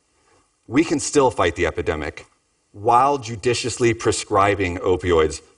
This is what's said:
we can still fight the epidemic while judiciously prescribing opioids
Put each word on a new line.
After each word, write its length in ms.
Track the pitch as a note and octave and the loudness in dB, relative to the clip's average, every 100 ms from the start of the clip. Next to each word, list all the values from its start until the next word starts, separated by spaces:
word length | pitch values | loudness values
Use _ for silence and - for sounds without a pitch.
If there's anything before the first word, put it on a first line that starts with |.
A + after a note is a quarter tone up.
| _ _ _ _ _ _ - | _ _ _ _ _ _ -6
we 160 | C3+ | -2
can 160 | E3 D3+ | 0 -2
still 320 | - G#3+ G#3 | -2 2 2
fight 240 | - F#2 E2+ | 2 -2 0
the 100 | D#2+ | -4
epidemic 600 | E2 E2+ D#2+ D2+ - - _ _ _ _ | -2 -4 -4 -6 -12 -18 _ _ _ _
while 460 | G#2 G#2+ A#2+ C3+ C#3+ | -8 2 4 4 0
judiciously 760 | A2 A#2 B2 A2+ A#2+ - A#2+ | -4 -4 -2 -2 -2 -2 0
prescribing 840 | A2+ A#2 - - G#2 G2+ G2+ F#2 F2 | 0 0 -2 0 2 2 2 -2 -2
opioids 640 | - F2+ F2+ E2 D#2 D2 - | -2 0 2 2 2 -2 -16